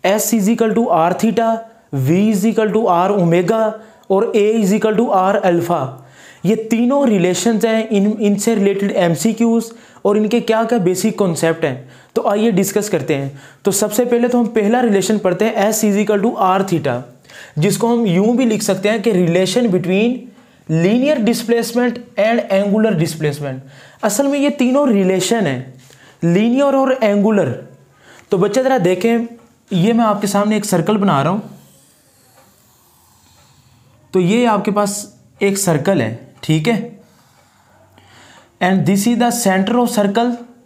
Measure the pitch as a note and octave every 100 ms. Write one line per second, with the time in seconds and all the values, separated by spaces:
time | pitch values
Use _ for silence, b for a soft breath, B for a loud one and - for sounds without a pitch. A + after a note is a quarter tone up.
0 | - G#3 G#3 A3+ G3 A3+ A3+ G3+ A#3 E3+
1 | E3 F3+ A3 G#3+ A3+ A3+ - B B C#3
2 | C3 F3 G#3+ G#3 A3 A3 G#3+ G#3 A3 E3+
3 | F#3+ G#3 E3+ F3 F3 A3 A3 G#3+ B B
4 | B G3 A3+ A3 G3+ A3+ G3 G#3+ A3 G#3+
5 | A#3+ F#3+ F#3 G3+ G3 E3+ - E3+ C3 -
6 | B B B B E3+ A3 A3 A3+ A#3+ C#4+
7 | C4+ G3+ F3 F3 A#3 A3 A3+ A3 A3 G3+
8 | G3+ G#3 G#3 G3+ A#3 A3 G3 G3 G3+ -
9 | F3 E3 A3+ A3 A#3 A3+ A3+ B B B
10 | G3 G#3+ G#3+ A#3+ A#3 A3 A3+ A#3+ F3+ F3+
11 | A3 A3 G3 D#3+ E3 E3 D#3 B2+ B B
12 | B - A3+ G#3 A3+ F#3+ G3 G#3+ G#3 E3+
13 | C3+ C#3+ C3+ C#3 B B - F#3+ G#3+ G#3
14 | A#3+ A#3+ A#3+ A#3+ A3+ A3 G3+ A#3+ B3 G3
15 | F#3 G#3+ F#3+ F3 A3 A3 G3+ G#3+ G#3+ G3+
16 | G#3 G#3 G#3 - F#3+ F#3+ G3 E3 D3 B2
17 | B2+ - B B B - D#3+ G3 A#3 A#3
18 | A3+ E3+ G#3+ A#3+ B3 G#3+ G#3 F#3+ G3+ A3+
19 | A3+ F#3 F3 E3+ F#3 B3 A#3 F3+ E3 F#3+
20 | A#3 B3+ - B B B B D#3+ F3 A#3+
21 | C#4 D4+ G#3+ A#3+ - A#3 A3+ A#3+ B3 A#3+
22 | - - G#3+ A#3 - G3 G3+ G#3 A3 F3+
23 | D#3+ D#3+ D#3 C#3+ C#3+ C3 - B B B
24 | G#3+ G#3 C#4 C#4+ C#4 C#4+ B3 C4 D4 G3+
25 | F#3+ F#3+ F#3 A3+ F3 B2+ C3 - B B
26 | B B E3+ F3 A3+ B3+ C#4+ C4+ C4+ C4
27 | A3 G3+ G3+ G#3 C#3+ A2 - - _ B
28 | B B B G3 G3+ G3+ C4 C4 F3 F#3
29 | A#3 A#3 A3+ - _ _ _ F#3 F#3+ A#3
30 | A3+ G3+ G3+ G3+ G#3 G#3+ G#3 F3 D#3+ G#3+
31 | G3 C#3+ C#3+ G3+ - - - _ _ _
32 | _ _ _ _ _ _ _ _ _ _
33 | _ _ _ _ _ _ _ _ _ _
34 | _ F#3 E3+ A3+ B3 G#3 G3+ G3+ G3+ G3+
35 | - - _ _ G3+ G3 - D#3 G3 F#3+
36 | A2 A#2 - - - D#3 D#3+ A3+ - -
37 | b b b b b b b b b b
38 | b b b b b _ F3+ F#3+ C#3+ G3+
39 | G#3+ A#3+ A#3+ - G3 F#3+ G3 A#3+ A#3+ G#3+
40 | G3+ G#3 A#3+ A#3+ - -